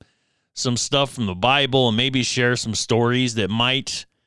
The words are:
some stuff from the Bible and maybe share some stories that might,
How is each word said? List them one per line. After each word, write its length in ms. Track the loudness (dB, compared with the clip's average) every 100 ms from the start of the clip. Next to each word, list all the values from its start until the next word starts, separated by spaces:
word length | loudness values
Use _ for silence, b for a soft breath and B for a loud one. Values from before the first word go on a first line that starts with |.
| b b b b b
some 240 | -6 -2 -2
stuff 340 | 0 0 0
from 140 | -2 -6
the 100 | 0
Bible 540 | 2 2 2 2 4
and 80 | 2
maybe 260 | 0 0
share 320 | -2 0 0 0
some 180 | -2
stories 640 | -4 0 2 2 2 0 -2
that 140 | -2
might, 560 | 0 0 -2 -4 -10 -12 _